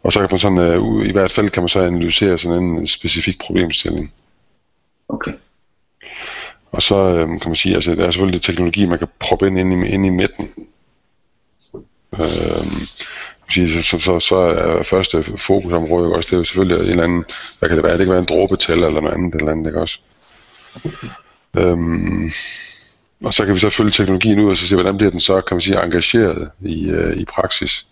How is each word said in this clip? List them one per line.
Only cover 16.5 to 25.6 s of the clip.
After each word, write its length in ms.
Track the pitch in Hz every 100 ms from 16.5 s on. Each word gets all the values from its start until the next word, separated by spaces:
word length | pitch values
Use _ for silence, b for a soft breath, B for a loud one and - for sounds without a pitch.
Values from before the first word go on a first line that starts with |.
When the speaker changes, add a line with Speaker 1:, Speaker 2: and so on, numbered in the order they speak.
| 92 95 85
Speaker 1:
en 60 | 90
eller 140 | 87
anden, 200 | 85 87 82 B B B
hvad 100 | 82
kan 80 | 82
det 80 |
være, 140 | 82 87
det 80 | 92
kan 40 |
være 80 | 90
en 40 | 87
dråbetal 460 | 80 95 95 - 85
eller 180 | 82 78
noget 140 | 78
andet, 200 | 80 90
eller 180 | 80 78
andet, 140 | 80 80
ikke 140 | 80
også? 180 | 85 - _ B B B B B B B B B 120 B B B B 90
Øhm, 760 | 90 85 82 85 87 87 82 B B B B B B B _ _
og 100 | -
så 100 | - 101
kan 80 |
vi 40 | 92
så 100 | 101
følge 200 | - 107
teknologien 500 | - 98 95 110 101
ud, 100 | 104
og 60 | 92
så 100 | -
se, 80 |
hvordan 220 | 98 92 98
bliver 140 | 104
den 100 | 87
så, 200 | - 95
kan 140 | -
man 80 | 90